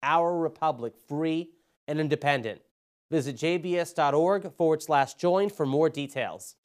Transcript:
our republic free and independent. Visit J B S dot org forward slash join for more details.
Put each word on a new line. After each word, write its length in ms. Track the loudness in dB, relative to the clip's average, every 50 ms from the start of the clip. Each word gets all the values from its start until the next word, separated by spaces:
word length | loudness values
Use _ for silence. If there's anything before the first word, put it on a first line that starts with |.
| 0
our 320 | 2 2 4 4 2 0
republic 600 | 0 -2 -2 -4 -2 -2 -2 -2 -2 -6 -10 -10 _ _ _
free 440 | -4 -2 -2 0 -2 -2 -4 -8 _ _ _ _ _ _ _ -6
and 140 | -4 -2
independent. 580 | 0 0 0 0 2 0 0 0 0 -4 -8 -8 _ _ _ _ _ _ _ _ _ _
Visit 280 | -2 -2 -2 -2 -6 -4
J 200 | -2 0 0 0
B 200 | -2 -2 -2 -2
S 160 | -2 -4 0
dot 200 | 0 2 2 4
org 400 | 4 4 4 2 0 -2 -6 -4
forward 280 | _ 2 2 2 0 0
slash 300 | 0 2 2 2 2 -2
join 360 | _ 0 2 2 2 2 0
for 160 | -2 -2 -2
more 220 | 0 2 2 2 2
details. 680 | 0 -2 -10 -8 -6 -6 -6 -6 -6 -12 -16 -18 -20 _ _